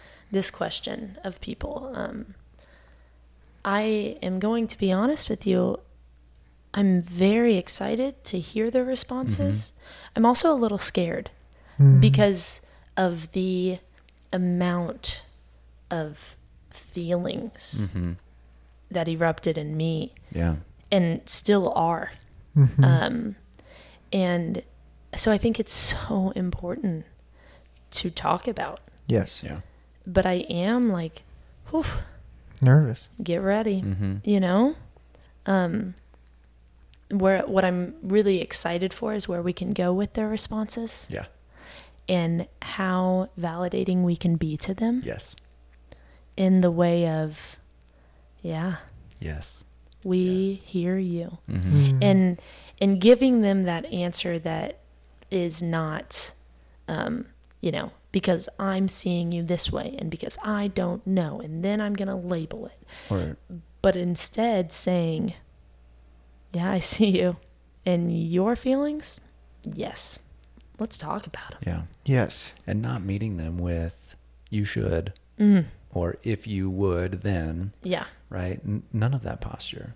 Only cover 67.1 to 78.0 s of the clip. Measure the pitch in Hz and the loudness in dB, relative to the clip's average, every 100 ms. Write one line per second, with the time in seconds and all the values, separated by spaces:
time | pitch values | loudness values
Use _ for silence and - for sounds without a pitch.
67.1 | 185 180 175 - _ _ _ 185 175 170 | 4 2 -2 -10 _ _ _ -2 0 0
68.1 | 165 165 175 208 240 254 269 294 302 - | -2 0 0 0 0 0 0 0 -4 -8
69.1 | - - _ - - - 104 95 - - | -12 -18 _ -20 -16 -12 -8 -8 -8 -8
70.1 | - - - - - - - 220 - 151 | -10 -14 -20 -20 -20 -18 -10 -6 -6 -6
71.1 | 208 160 - - - 87 82 80 - - | -8 -8 -14 -16 -10 -6 -6 -8 -8 0
72.1 | 127 104 - - - - 104 117 123 95 | 2 2 -2 -8 -8 -6 -4 -4 -4 -4
73.1 | 101 110 90 80 87 87 85 85 - - | -4 -4 -4 -6 -4 -2 -2 -4 -8 -20
74.1 | - _ - - 107 101 - - 82 92 | -20 _ -20 -6 -4 -2 -2 0 -2 -2
75.1 | - _ - 208 196 151 - - 87 87 | -10 _ 2 6 6 2 -6 -8 -4 -4
76.1 | - 113 104 110 98 95 92 98 87 92 | -4 -4 -4 -4 -2 -2 0 0 2 -2
77.1 | 92 101 90 80 82 98 - 185 180 | -2 -2 -2 -2 -4 -6 -8 -4 -4